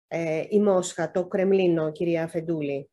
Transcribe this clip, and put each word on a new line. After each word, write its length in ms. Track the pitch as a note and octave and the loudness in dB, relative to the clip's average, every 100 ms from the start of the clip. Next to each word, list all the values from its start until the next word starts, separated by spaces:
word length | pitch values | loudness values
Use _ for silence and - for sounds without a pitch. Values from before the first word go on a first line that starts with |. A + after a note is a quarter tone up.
| _ | _
ε, 360 | E3 E3 D#3 - | -6 -2 -4 0
η 100 | G3+ | 2
Μόσχα, 520 | G#3 F#3 F3+ - D#3+ | 4 2 0 -4 -2
το 160 | F#3+ F3+ | -2 -2
Κρεμλίνο, 640 | G3+ F#3+ G3 F3+ E3 D#3 | 0 2 4 4 2 0
κυρία 320 | D3+ E3+ E3 | -2 -2 0
Αφεντούλη. 680 | E3 E3+ D#3+ D#3+ C#3+ C#3 B2+ | -2 -4 -4 -4 -4 -6 -8